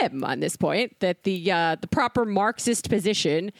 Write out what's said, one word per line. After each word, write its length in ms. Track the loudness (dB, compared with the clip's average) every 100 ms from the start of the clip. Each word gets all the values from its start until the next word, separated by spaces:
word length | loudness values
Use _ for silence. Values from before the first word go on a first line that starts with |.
him 240 | 2 -2
on 160 | -4 -2
this 160 | -2 0
point, 420 | 0 0 -2 -2
that 220 | -2 0
the, 280 | -2 -2 0
uh, 240 | 2 2 -2
the 60 | -2
proper 380 | 0 0 0
Marxist 640 | 0 2 0 0 -2 -2 0
position 640 | 0 0 0 0 0 -2